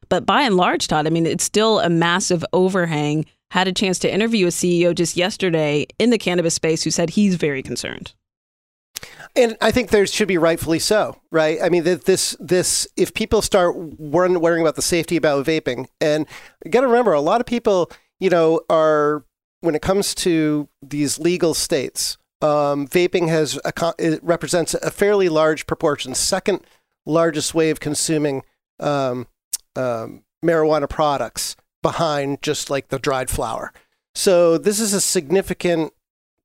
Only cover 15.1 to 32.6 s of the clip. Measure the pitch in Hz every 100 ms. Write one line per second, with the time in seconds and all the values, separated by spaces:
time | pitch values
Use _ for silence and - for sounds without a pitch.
15.1 | 165 156 139 139 160 139 123 131 _ 160
16.1 | 151 - - - _ 165 233 269 233 226
17.1 | 151 151 233 240 233 220 190 160 - _
18.1 | _ 185 170 160 160 - 165 156 151 147
19.1 | 151 - _ _ _ 170 151 - 196 190
20.1 | - 185 160 151 151 147 _ 139 147 143
21.1 | - 165 175 165 147 - 156 123 - -
22.1 | - _ _ 151 147 143 143 139 180 175
23.1 | 185 165 160 147 135 160 - 170 - 165
24.1 | 156 170 165 151 175 156 170 160 - 202
25.1 | 208 185 156 156 156 - 160 160 143 131
26.1 | - - 190 - 185 - _ _ _ -
27.1 | 160 165 151 - 165 160 151 151 147 -
28.1 | 156 147 135 - _ _ - 147 143 135
29.1 | 123 120 _ _ - _ - 127 117 113
30.1 | - _ _ 165 165 156 151 143 - 151
31.1 | 135 113 - - - _ _ 160 - 165
32.1 | 147 139 139 - 135